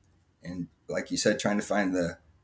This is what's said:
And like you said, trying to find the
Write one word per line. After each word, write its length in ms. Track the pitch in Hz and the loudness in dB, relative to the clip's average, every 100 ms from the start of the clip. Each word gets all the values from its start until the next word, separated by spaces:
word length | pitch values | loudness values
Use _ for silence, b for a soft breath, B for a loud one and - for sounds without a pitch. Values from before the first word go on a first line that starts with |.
| _ _ _ _ | _ _ _ _
And 240 | - 90 82 _ - | -12 -10 -10 _ -6
like 240 | - - | -6 -2
you 60 | - | 2
said, 220 | 113 104 | 2 2
trying 180 | 104 104 | 2 0
to 80 | - | 0
find 280 | 104 98 | 0 2
the 240 | 92 85 - _ _ | 0 -2 -4 _ _